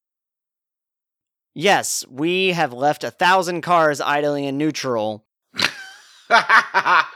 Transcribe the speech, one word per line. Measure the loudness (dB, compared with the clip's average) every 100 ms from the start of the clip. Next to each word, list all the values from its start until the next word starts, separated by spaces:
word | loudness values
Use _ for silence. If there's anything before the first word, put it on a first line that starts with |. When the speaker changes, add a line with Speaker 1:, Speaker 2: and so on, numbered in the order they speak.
| _ _ _ _ _ _ _ _ _ _ _ _ _ _ _ -4
Speaker 1:
Yes, | 0 2 0 -6 -8
we | -6 -2 0 0
have | 0 -2
left | 0 0 0
a | -6
thousand | 0 2 2 2 -4
cars | 0 2 2 0
idling | -2 0 0 -2
in | -4 -2
neutral. | -2 -2 -4 -2 -4 -6 _ _ _ -4 -4 -4 -18 -20 _ _ _
Speaker 2:
<laughs> | 0 4 2 2 -2 2 2 0